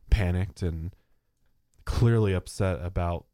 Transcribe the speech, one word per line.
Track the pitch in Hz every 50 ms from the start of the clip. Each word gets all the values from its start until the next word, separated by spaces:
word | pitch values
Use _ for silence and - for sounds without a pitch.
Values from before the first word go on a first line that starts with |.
| - -
panicked | - 107 95 87 90 90 92 95 - - 95
and | 82 82 80 80 87 - - _ _ _ _ _ _ _ _ _ _ _ _ _ _ _ _ -
clearly | - - - 120 117 117 113 107 98 92
upset | 90 - - - - 101 95 87 64 82
about | 87 92 92 87 85 85 - - _